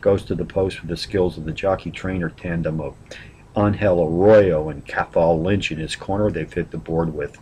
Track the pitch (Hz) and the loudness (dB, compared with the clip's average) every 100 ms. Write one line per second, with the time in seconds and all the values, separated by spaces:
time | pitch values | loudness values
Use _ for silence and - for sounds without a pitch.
0 | 101 98 - 90 85 95 95 - - 82 | 2 0 0 -4 -2 -2 -2 -4 -8 -8
1 | - 98 90 - 78 78 98 92 87 85 | -4 0 0 -2 -8 -4 -2 -2 -4 -8
2 | 92 92 85 - 90 85 80 78 71 - | -6 -4 -6 -6 -6 -4 -4 -4 -8 -12
3 | - - - - - - 104 101 104 87 | -20 -20 -20 -20 -8 0 0 2 2 2
4 | 80 82 98 110 95 80 78 73 - - | 2 4 8 8 8 2 -2 -8 -8 -6
5 | - 90 82 82 87 101 - 78 80 - | -2 2 4 4 2 0 0 -6 -8 -8
6 | - 98 107 85 78 - 82 - - 82 | -4 0 0 -2 -6 -6 -6 -8 -4 -2
7 | 82 73 73 - | -2 -4 -8 -10